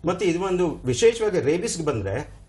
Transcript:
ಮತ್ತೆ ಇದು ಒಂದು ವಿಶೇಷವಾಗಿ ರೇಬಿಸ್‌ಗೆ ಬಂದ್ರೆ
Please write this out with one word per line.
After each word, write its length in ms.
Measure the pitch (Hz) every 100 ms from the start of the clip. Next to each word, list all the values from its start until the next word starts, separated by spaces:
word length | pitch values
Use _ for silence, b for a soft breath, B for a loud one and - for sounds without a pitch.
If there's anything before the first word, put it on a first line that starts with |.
| 170
ಮತ್ತೆ 180 | 180 190
ಇದು 140 | 165
ಒಂದು 300 | 190 180 180
ವಿಶೇಷವಾಗಿ 680 | 135 123 120 226 226 214 180
ರೇಬಿಸ್‌ಗೆ 440 | 131 170 226 175
ಬಂದ್ರೆ 460 | 151 120 95 110 170 -